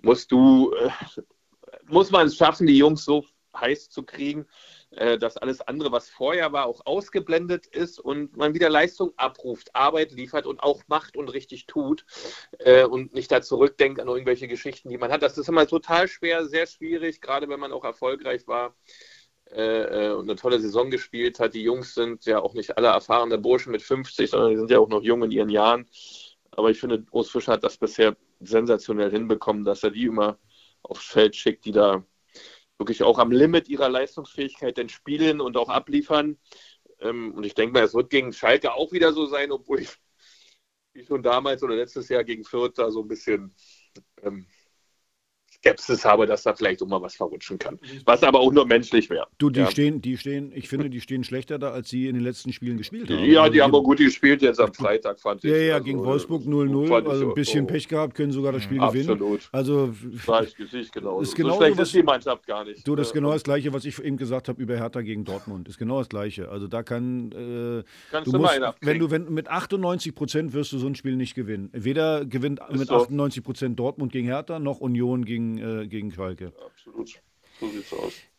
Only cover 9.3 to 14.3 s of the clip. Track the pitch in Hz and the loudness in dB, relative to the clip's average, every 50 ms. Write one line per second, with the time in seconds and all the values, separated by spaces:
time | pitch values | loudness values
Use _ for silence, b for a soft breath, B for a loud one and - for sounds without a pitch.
9.3 | 131 _ - 127 117 104 - - _ 123 135 143 151 160 156 156 135 127 127 127 | -4 _ -10 -10 -10 -10 -12 -8 _ 2 2 2 2 0 -2 -2 -6 -14 -14 -6
10.3 | - 151 143 135 139 - - 143 143 147 - _ 147 156 - - _ - 147 127 | -6 -6 -6 -6 -8 -2 0 0 0 -2 -4 _ -4 -4 -4 -6 _ -12 -10 -8
11.3 | 120 139 131 _ - - - - - 302 285 269 311 311 - B B B B B | -10 -10 -12 _ -20 -20 -20 -8 -6 -6 -2 -2 -4 -4 -6 B B B B B
12.3 | B B B B - - - 127 127 127 131 120 120 131 131 - - 135 127 - | B B B B -18 -2 4 8 8 8 8 6 2 -4 -6 -6 -8 -10 -4 0
13.3 | 147 127 127 - 139 120 135 139 - - 143 135 139 139 - 127 123 127 131 127 | 0 0 0 0 2 2 2 2 4 2 0 0 0 -4 -6 -6 -6 -4 -2 -2